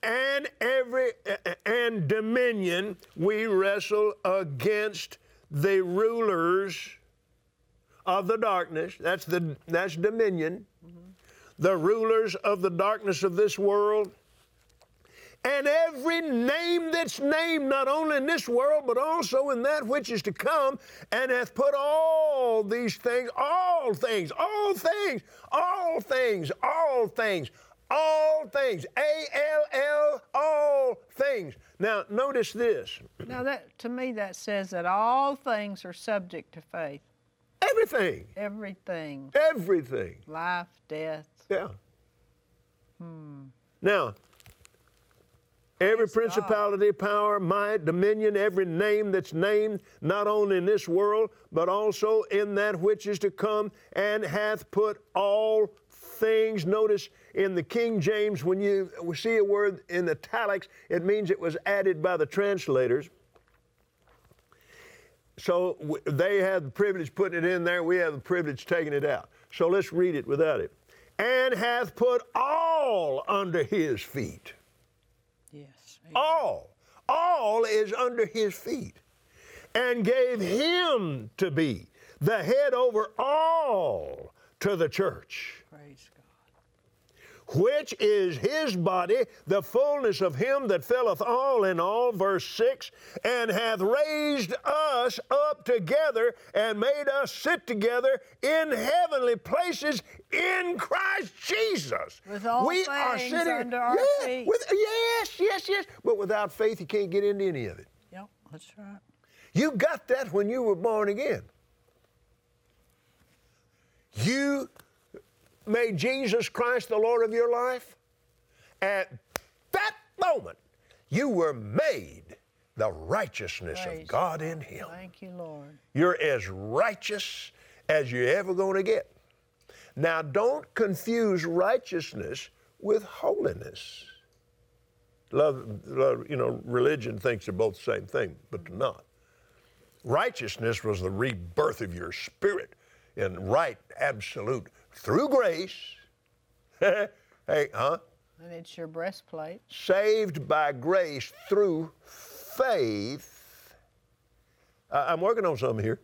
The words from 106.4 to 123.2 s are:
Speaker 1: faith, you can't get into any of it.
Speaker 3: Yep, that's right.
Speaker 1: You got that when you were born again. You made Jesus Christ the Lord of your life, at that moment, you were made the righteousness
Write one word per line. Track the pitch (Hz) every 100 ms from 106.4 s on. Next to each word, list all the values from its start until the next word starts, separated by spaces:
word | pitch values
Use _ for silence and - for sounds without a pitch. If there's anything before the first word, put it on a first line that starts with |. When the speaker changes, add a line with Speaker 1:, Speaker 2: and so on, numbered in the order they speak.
| 208
Speaker 1:
faith, | - 220 226
you | 170
can't | 208 196
get | 190
into | 202 202 196
any | 151 110
of | 82
it. | - _ _
Speaker 3:
Yep, | 185 202 _ _
that's | 156 - -
right. | 202 202 _ _ _ _ -
Speaker 1:
You | 160 302
got | 240 285 294 -
that | 262 247
when | 180 202
you | 254
were | 233 190
born | 208 220 208
again. | 202 285 202 - _ _ _ _ _ _ _ _ _ _ _ _ _ _ _ _ _ _ _ _ _ _ _ _ _ _
You | - 131 262 285 285 254 _ - _ _ - _ _ _ _ -
made | 220 233 185
Jesus | 208 262 262 226 208
Christ | - 240 247 -
the | 214
Lord | 220 240
of | 226
your | 226 240
life, | 240 247 254 - _ _ _ _ _ _ _ _ _
at | 196 202 185 120 _ - _ _ _
that | 381 427 427 _ -
moment, | 370 285 175 - _ _ _ _ _
you | 156 285
were | 196 160
made | 131 104 107 311 175 82 65 - - _ _ _ -
the | 107
righteousness | 80 82 202